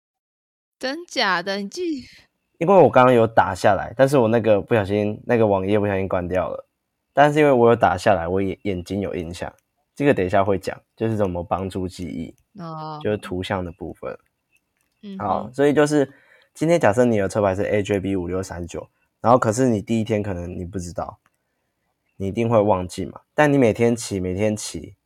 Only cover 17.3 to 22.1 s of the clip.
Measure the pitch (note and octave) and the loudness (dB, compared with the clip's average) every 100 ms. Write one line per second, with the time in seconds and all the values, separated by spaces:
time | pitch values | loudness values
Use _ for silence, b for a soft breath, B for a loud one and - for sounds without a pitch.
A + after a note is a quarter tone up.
17.3 | A2 G2+ F#2 G2+ G#2 G2+ G2+ F#2+ G2 F2 | 0 0 0 0 -2 0 -2 -2 -4 -4
18.3 | F#2 F#2+ F2 E2+ D#2 - _ _ _ A2 | -6 -6 -10 -12 -12 -14 _ _ _ 4
19.3 | B2+ A#2+ A2 C3 G#2+ - A2+ A2 G#2+ G2+ | 4 4 0 0 0 -2 -4 -2 -2 -4
20.3 | F2 E2+ F2+ F2+ F#2+ F2 E2 - - _ | -6 -10 -10 -10 -10 -10 -10 -12 -14 _
21.3 | _ _ _ _ _ _ _ _ | _ _ _ _ _ _ _ _